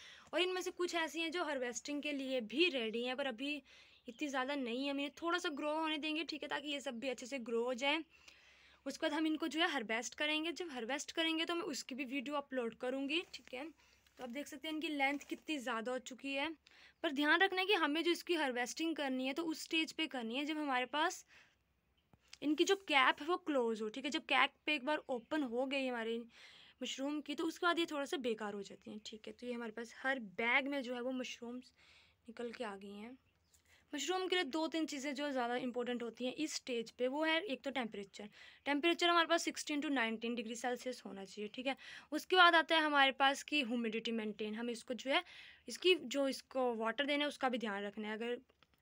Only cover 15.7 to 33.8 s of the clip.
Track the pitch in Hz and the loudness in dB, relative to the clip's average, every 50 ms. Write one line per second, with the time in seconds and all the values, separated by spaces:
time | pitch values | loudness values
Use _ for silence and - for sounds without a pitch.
15.7 | 233 226 220 247 254 254 247 - 262 226 - 277 269 269 285 320 320 - _ - | -2 -2 -2 -2 -4 -4 -6 -8 -14 -10 -8 -4 -2 -2 -2 -2 -4 -8 _ -20
16.7 | - - - - _ - - 339 277 262 294 302 320 339 381 381 370 370 381 381 | -20 -20 -20 -20 _ -4 -2 -2 2 2 4 6 8 8 6 6 4 2 4 4
17.7 | 415 349 320 285 285 330 320 349 339 - - - 349 311 302 262 240 240 240 233 | 4 4 4 4 2 2 4 2 2 2 2 0 0 2 2 2 2 0 -2 -2
18.7 | - - 320 330 320 - 285 269 262 254 262 262 277 330 339 320 311 - - - | -2 -2 0 0 0 0 0 0 0 0 0 0 0 0 -2 -2 -2 -4 -6 -2
19.7 | 330 320 320 - - - 320 294 - 254 233 220 233 269 294 285 320 302 302 285 | 0 0 0 0 -2 -4 -4 -4 -2 -4 -4 -2 -2 -2 -2 -2 -2 -2 0 0
20.7 | 262 247 247 247 - 294 320 370 370 - - _ - - - _ _ _ _ _ | 2 0 0 0 0 0 0 0 0 -4 -12 _ -20 -20 -20 _ _ _ _ _
21.7 | _ _ _ _ _ _ _ _ - _ _ - - - 269 285 302 277 349 359 | _ _ _ _ _ _ _ _ -20 _ _ -20 -14 -4 0 0 4 4 6 4
22.7 | 392 392 - - 294 277 262 277 320 - 294 311 359 359 359 311 294 262 240 226 | 4 2 2 4 6 6 8 8 6 4 2 0 0 0 0 0 2 2 4 2
23.7 | 226 202 220 214 214 277 247 294 254 320 320 - 285 254 254 277 - _ - 311 | 0 -2 -4 -6 -6 -4 -4 -2 -2 -2 0 4 6 6 6 6 4 _ -2 0
24.7 | 302 294 247 294 302 302 - - 269 233 233 - 302 311 285 240 226 240 269 269 | 0 0 2 0 0 0 0 -4 -6 -6 -4 -2 0 0 0 0 0 -2 -2 0
25.7 | 277 277 269 254 247 233 220 226 233 233 233 233 - - - - - - - - | 0 0 0 0 0 -2 -2 -2 -2 -4 -6 -8 -16 -20 -20 -20 -20 -20 -20 -20
26.7 | - - 254 247 - - 269 285 294 302 277 - 294 - 330 330 320 - 359 349 | -12 -10 -8 -8 -6 -4 -2 -2 -2 -4 -4 -6 -6 -2 -2 -4 -2 2 2 2
27.7 | 339 320 339 330 311 285 277 269 359 294 233 247 220 214 220 202 208 202 196 - | 4 4 2 0 0 -2 -2 -2 -2 -2 0 0 -2 0 -2 -6 -4 -6 -8 -10
28.7 | 202 196 - 226 214 214 - - 226 214 - 220 208 - 240 247 240 233 240 226 | -14 -16 -14 -14 -14 -12 -12 -14 -14 -14 -14 -14 -14 -10 -8 -6 -6 -4 -6 -6
29.7 | 214 233 233 226 - - - 269 269 269 220 190 175 - 233 233 247 277 262 277 | -6 -8 -10 -10 -12 -4 0 0 0 0 -2 -10 -4 -2 2 4 4 4 4 2
30.7 | 285 285 247 240 254 240 240 254 262 254 247 - - - 240 233 247 254 247 - | -2 -2 -2 -2 -4 -4 -4 -4 -2 -2 -4 -6 -8 -10 -10 -10 -10 -10 -12 -14
31.7 | _ _ - - - - - _ _ _ _ - 226 - 240 240 220 - 247 208 | _ _ -20 -20 -20 -20 -20 _ _ _ _ -18 -12 -8 -8 -8 -6 -6 -6 -8
32.7 | 196 196 202 202 202 202 208 240 262 - _ _ _ _ _ _ _ _ _ _ | -8 -8 -12 -12 -12 -12 -12 -12 -14 -18 _ _ _ _ _ _ _ _ _ _
33.7 | - - | -20 -20